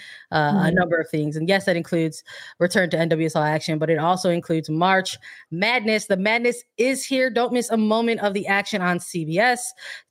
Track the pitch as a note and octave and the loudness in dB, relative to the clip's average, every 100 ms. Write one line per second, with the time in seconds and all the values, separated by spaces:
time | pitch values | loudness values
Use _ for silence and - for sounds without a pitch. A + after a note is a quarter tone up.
0 | - - - D#3 D3 F#3+ F3+ F3+ F3 E3 | -12 -20 -2 0 2 4 2 2 2 0
1 | D#3+ D#3 D3+ D3+ D#3+ G3 F#3+ E3+ E3+ E3+ | -2 -2 -2 -2 0 0 2 -2 0 0
2 | D#3+ D#3 - - - - F3 G#3 F3 D#3+ | -2 -4 -16 -20 -14 -2 0 2 2 2
3 | E3 D#3+ D#3+ D#3 D3+ D#3 - D#3 D#3 D#3 | 0 0 0 0 0 0 -2 -2 0 2
4 | E3 F3+ F#3 E3+ - D#3+ D#3 D#3 F3+ F#3+ | 2 2 0 0 0 -2 -2 0 2 2
5 | F#3 - - - - E3 G#3 B3 G#3+ G#3+ | 0 -8 -14 -20 -10 -4 0 0 0 0
6 | - F#3 G#3 A#3 A#3+ A#3+ - - B3 C4 | 0 0 2 2 0 -2 -6 -2 0 0
7 | - C4 C4 A3+ A#3+ B3 A#3 A3+ G#3+ A3 | -2 0 2 0 0 0 0 0 2 2
8 | A#3 A3+ G3+ G3 F#3+ G3 G3+ G3+ F3+ F3 | 2 0 -2 -2 0 -2 0 -2 0 -2
9 | - F3 D#3 E3+ B3 B3 - - - - | -4 -6 -2 2 2 0 -4 -12 -16 -18
10 | - | -20